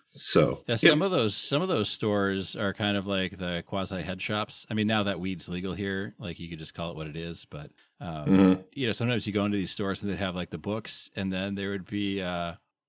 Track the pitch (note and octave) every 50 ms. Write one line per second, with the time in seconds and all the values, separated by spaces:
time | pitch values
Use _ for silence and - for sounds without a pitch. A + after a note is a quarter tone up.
0 | - _ - - - - - F2 D2+ A#1+ - - - - A#2 A2 - E3+ D3+ D3+
1 | F#3 G3 F#3 D3 A2+ G#2+ - - - - C#3 D3 F3+ F#3+ F3 A#2 G#2 - - -
2 | - G#2+ G#2 G#2 G2 G2 F#2+ F#2+ F#2 - - A2 G#2+ G2 F#2 - G#2+ G#2 G2+ G2+
3 | F#2 G2+ G2 F#2+ F#2+ F2 - F2 F#2 F2 F2 E2+ - - - G2 F#2+ F2 G2 F2+
4 | D2+ F#2 F#2+ F#2 - - G#2+ G#2+ G#2+ - - - - - A#2 A2 G#2+ G#2+ A2 G#2+
5 | G2+ G2+ F#2+ E2+ F2+ F#2+ F#2 E2 - - F2 F2+ F#2 F#2+ F2 F2+ G2+ G2 G2 G2
6 | G2 A2 - - A2+ F2+ E2 - E2+ E2 E2+ D#2 D#2 - - - E2+ E2+ D#2 D2+
7 | D#2 D#2 D2 E2 E2 E2+ E2 - - - - D2 D2 - - _ _ _ _ -
8 | - F2 D#2+ D2+ D2 - F#2+ F#2+ F#2+ F#2 F#2 F#2 - - - C#3 B2+ A2+ G2 -
9 | A#2 B2 B2 G#2+ - G#2+ G2 G#2 G2+ G#2 G#2 G2+ F#2 E2+ - - G#2 F#2+ F#2+ -
10 | G#2 G2+ F#2 E2 G2 F#2 F2 F2+ F2+ - - D#2+ - G2 G#2 A2+ - - - -
11 | - - - G#2 G2 F#2+ F#2+ F#2 F#2+ G2+ G2+ G2 G2 G2 G2+ G2 F2+ - G#2+ G2+
12 | G2+ G2 G2 G2 F#2 F2+ F2+ E2+ E2+ E2+ E2 - _ _ _ _ _